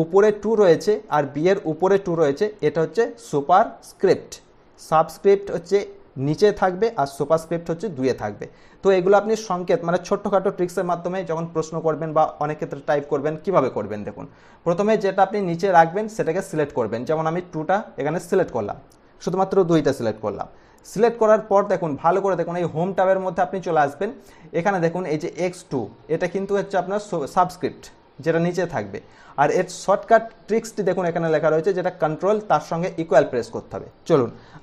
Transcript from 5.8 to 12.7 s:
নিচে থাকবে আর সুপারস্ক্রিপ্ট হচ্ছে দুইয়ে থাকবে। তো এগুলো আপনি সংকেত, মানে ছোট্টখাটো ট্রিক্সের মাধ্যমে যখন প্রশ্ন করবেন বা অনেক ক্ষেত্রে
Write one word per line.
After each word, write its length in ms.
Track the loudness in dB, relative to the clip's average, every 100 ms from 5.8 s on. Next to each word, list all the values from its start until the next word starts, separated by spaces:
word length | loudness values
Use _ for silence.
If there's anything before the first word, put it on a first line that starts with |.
| -2 -14 -16 -6 -2
নিচে 200 | 2 2 4
থাকবে 260 | 0 0 -2 0
আর 60 | -4 -2
সুপারস্ক্রিপ্ট 500 | 0 0 0 -6 -4
হচ্ছে 160 | -6 -6 -2
দুইয়ে 180 | -2 -2
থাকবে। 240 | -6 -10 -14 -18 -20 -4
তো 40 | 2 2
এগুলো 180 | 4 4
আপনি 120 | 4 -4 -4
সংকেত, 300 | -6 0 -2 0
মানে 100 | -2 0
ছোট্টখাটো 420 | -4 0 0 0 -2
ট্রিক্সের 320 | -4 -2 -4
মাধ্যমে 280 | -4 -4 -6 -6
যখন 160 | -6 -4 -4
প্রশ্ন 200 | -6 -4 -2
করবেন 240 | -2 -2 0
বা 60 | 0 0
অনেক 140 | -6 -4
ক্ষেত্রে 200 | -8